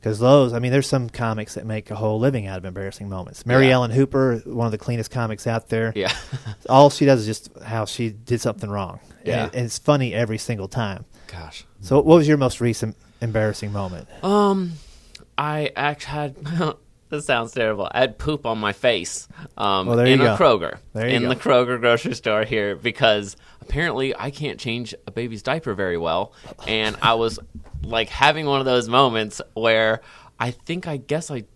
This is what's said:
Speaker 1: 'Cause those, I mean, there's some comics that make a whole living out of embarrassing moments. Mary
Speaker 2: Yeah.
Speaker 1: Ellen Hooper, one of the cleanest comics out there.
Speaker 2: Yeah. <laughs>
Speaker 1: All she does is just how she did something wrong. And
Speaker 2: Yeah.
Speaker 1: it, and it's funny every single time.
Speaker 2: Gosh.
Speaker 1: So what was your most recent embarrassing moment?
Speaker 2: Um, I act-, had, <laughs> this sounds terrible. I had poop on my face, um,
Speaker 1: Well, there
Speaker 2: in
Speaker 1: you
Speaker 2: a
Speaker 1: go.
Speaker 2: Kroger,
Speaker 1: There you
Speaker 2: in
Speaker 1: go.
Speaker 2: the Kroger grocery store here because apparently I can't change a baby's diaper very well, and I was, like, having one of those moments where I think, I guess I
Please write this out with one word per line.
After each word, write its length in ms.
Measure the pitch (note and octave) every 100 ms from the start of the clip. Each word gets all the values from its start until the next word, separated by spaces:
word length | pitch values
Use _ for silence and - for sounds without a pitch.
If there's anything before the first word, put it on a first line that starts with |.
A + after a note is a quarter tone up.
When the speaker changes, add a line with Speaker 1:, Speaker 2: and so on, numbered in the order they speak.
Speaker 1:
'Cause 180 | - G#2+
those, 320 | B2 C#3+ C3
I 80 | A#2
mean, 100 | B2
there's 160 | C3+ C3+
some 220 | C#3 A#2+
comics 460 | - A#2 A2 G#2
that 120 | - A2
make 240 | G#2+ G2+
a 60 | G2+
whole 240 | G#2+ G#2+
living 260 | B2+ C3 G2
out 120 | F#2
of 60 |
embarrassing 440 | F#2 F2+ G2 - G2+
moments. 360 | F#2+ F2+ -
Mary 240 | - B2+ C3+
Speaker 2:
Yeah. 60 |
Speaker 1:
Ellen 160 | B2+ B2
Hooper, 460 | A#2+ C3+ C#3 C3 A#2
one 220 | - B2 A#2
of 40 |
the 80 | G#2+
cleanest 320 | - A#2+ G#2+
comics 380 | C3 A#2 G#2+ -
out 200 | A2+ -
there. 240 | A2+ A2+ G#2+
Speaker 2:
Yeah. 160 | F#2+ - - C3+
<laughs> 280 | - G#2+ -
Speaker 1:
All 220 | C3 C#3+
she 160 | - C#3
does 140 | C3
is 60 | G#2+
just 240 | A2 - -
how 220 | A2 A2+ G#2
she 240 | - A#2
did 300 | G#2+ A2+ A#2
something 300 | A#2+ A2 G#2+
wrong. 300 | G2+ F#2 F2 - -
And 60 | -
Speaker 2:
Yeah. 200 | - C#3
Speaker 1:
it, 80 |
and 100 | B2+ A#2+
it's 120 | -
funny 360 | - D3 B2+
every 240 | G2 A#2 A2
single 300 | - A2+ F#2
time. 380 | - G#2+ F#2+ - - -
Speaker 2:
Gosh. 380 | F2 D#2 - - _
Speaker 1:
So 160 | F#2+ C3+
what 80 | D3+ E3+
was 100 | D3
your 80 | D3+
most 240 | C3 -
recent 340 | A#2+ A2+ A2 - _ _
embarrassing 520 | A#2 A2 G#2+ G#2 G#2
moment? 340 | G2+ F#2+ F2 - -
Speaker 2:
Um, 520 | F#3 G#3 G3+ G3 F3+ D#3+ - - - - - -
I 360 | D3 D3+ D3
act-, 300 | - C#3+ C#3
had, 320 | - D3 D3 C3+
<laughs> 400 | D3 E3 D#3+ - _ _ _
this 160 | D3+ -
sounds 240 | B2 A#2
terrible. 360 | - A2 G#2 F#2+
I 80 | -
had 160 | B2+ A2
poop 280 | - D3+ A#2+
on 120 | A2
my 140 | G#2
face, 540 | G2+ B2 G#2+ F2 - - - - -
um, 300 | G2+ G2 F#2+
Speaker 1:
Well, 80 | A#2+
there 100 | B2
Speaker 2:
in 140 | C3
Speaker 1:
you 40 | B2+
Speaker 2:
a 20 |
Speaker 1:
go. 80 | G2+
Speaker 2:
Kroger, 420 | E3 A2 E2 - -
Speaker 1:
There 160 | A2+ A2+
you 80 | A#2+
Speaker 2:
in 60 |
Speaker 1:
go. 60 | B2
Speaker 2:
the 60 | C3
Kroger 440 | - B2+ B2 B2+
grocery 340 | A#2+ A#2 -
store 300 | A#2+ - G#2+
here 320 | G#2+ A2 G2+ G2
because 600 | A#2+ A2+ A#2+ G#2 G2+ - - -
apparently 540 | - C#3 E3+ A#2+ C3+ -
I 140 | B2+
can't 280 | C#3 D3 F2
change 340 | A#2+ A#2 A#2 - -
a 40 |
baby's 320 | G#2 A#2+ A2
diaper 320 | - D3+ D3
very 240 | G2 F#2+ E2+
well, 340 | E2 E2 G2+ _ - - -
and 280 | A2 A2 G#2+
I 120 | A2
was, 240 | A#2 A2+ A2 - - - -
like, 260 | - A2+ A2+
having 380 | - C#3 D#3 D3+
one 140 | C#3
of 60 | C3
those 220 | B2+ A2
moments 520 | B2 C3+ A2+ G#2+ - -
where 460 | - A2+ A2 A2 A2 - - - _
I 120 | A#2+
think, 340 | B2 - F3 F3
I 80 | C#3+
guess 340 | - D3+ E3
I 140 | C#3 G#2